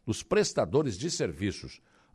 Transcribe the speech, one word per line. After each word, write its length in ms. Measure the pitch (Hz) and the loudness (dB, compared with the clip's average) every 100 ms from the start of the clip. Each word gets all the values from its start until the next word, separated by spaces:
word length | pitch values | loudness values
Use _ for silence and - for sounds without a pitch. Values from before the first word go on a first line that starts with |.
dos 180 | - 107 | -6 -6
prestadores 760 | - 208 202 - 98 117 151 92 | 2 2 4 2 2 2 2 -2
de 120 | 156 | -4
serviços. 680 | - 123 71 101 - - - _ _ _ | -2 -4 -2 -4 -4 -10 -16 _ _ _